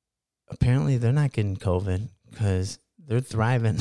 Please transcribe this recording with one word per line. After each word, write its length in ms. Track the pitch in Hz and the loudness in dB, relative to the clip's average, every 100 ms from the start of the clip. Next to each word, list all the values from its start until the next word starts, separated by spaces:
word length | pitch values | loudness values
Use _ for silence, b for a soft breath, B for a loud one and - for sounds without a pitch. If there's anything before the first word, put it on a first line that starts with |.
| _ _ _ _ - | _ _ _ _ -20
apparently 480 | - 123 127 151 127 | -2 2 2 2 2
they're 160 | 117 | 2
not 200 | 143 143 | 2 0
getting 240 | - 101 98 | 0 -2 -2
covid 500 | - 90 98 92 107 - _ | 0 0 0 -2 -4 -12 _
'cause 440 | - 101 92 95 - _ _ 160 | -4 -2 0 -4 -8 _ _ -6
they're 140 | 117 | -4
thriving. 560 | 127 110 110 123 113 - | -2 -2 0 2 0 -2